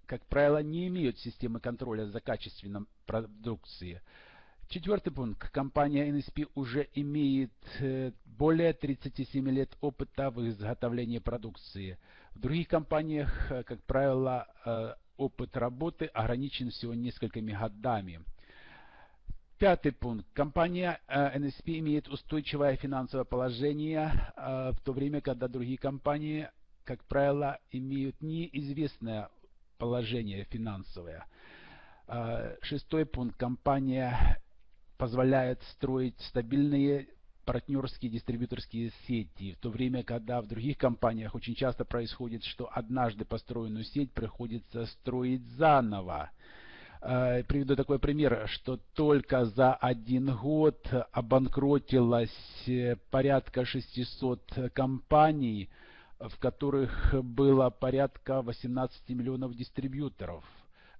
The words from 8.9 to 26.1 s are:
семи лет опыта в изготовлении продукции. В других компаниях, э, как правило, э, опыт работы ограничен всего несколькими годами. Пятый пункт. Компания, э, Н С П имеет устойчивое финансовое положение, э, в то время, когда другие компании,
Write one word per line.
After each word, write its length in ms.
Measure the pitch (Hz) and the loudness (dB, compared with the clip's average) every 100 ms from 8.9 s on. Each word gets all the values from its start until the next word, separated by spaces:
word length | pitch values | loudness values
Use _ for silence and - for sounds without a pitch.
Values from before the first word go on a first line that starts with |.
| 135 139 - 131 | -4 -4 -6 -4
семи 260 | 139 135 | -2 0
лет 260 | 131 135 - | 0 0 -2
опыта 500 | 147 - 139 - 135 | -4 -4 -6 -4 -4
в 180 | 120 117 | -2 -4
изготовлении 680 | 104 104 120 120 123 117 117 | -2 -4 -2 -2 -2 -2 -4
продукции. 800 | - 117 110 - - 98 95 92 - - - - | -4 -6 -6 -12 -14 -10 -10 -10 -16 -20 -20 -6
В 20 | |
других 300 | - 165 165 | -2 0 2
компаниях, 840 | 165 147 156 160 151 143 - - | 0 2 0 0 0 0 0 -2
э, 140 | 127 117 | -4 -6
как 180 | 117 | -10
правило, 640 | - 135 139 131 131 127 - - 120 | -2 2 4 4 2 0 -4 -10 -4
э, 300 | 113 110 113 - - | -4 -4 -8 -16 -6
опыт 400 | 139 - 131 131 | -4 -4 -6 -2
работы 500 | 120 123 165 - 156 | -2 -2 -6 -4 -4
ограничен 640 | 113 113 123 139 - 123 | -2 0 0 -2 -4 -6
всего 240 | - 120 117 | -6 -6 -4
несколькими 560 | 120 - 113 113 110 | -4 -4 -6 -4 -6
годами. 720 | 104 110 104 127 110 92 82 78 - - - - - - - - - - - - - | -4 -4 -4 -2 -2 -4 -10 -10 -12 -14 -20 -20 -20 -20 -20 -20 -16 -10 -10 -10 4
Пятый 320 | 202 175 147 | 6 6 2
пункт. 380 | 123 123 113 - - | -2 -4 -6 -6 -2
Компания, 640 | 143 175 170 180 180 160 - | -2 0 0 0 -2 -4 -4
э, 280 | 135 143 135 | 0 0 0
Н 140 | 143 | -4
С 100 | - | -4
П 180 | - 160 | -6 -4
имеет 260 | 156 147 143 | 0 0 -2
устойчивое 680 | 139 - 156 143 147 143 131 | -8 -4 -4 -2 0 2 2
финансовое 480 | 139 135 127 135 120 | -2 -4 -2 -4 -2
положение, 1080 | 127 127 117 143 147 151 156 156 - - - | -2 -2 0 0 0 -2 -2 4 4 2 -4
э, 340 | 131 131 131 | -6 -4 -2
в 80 | 123 - | -2 -2
то 80 | |
время, 280 | 127 143 151 | -2 0 0
когда 280 | - 123 123 | -2 -2 -4
другие 300 | 127 120 131 | -4 -4 -4
компании, 680 | 135 139 147 | -4 -2 -2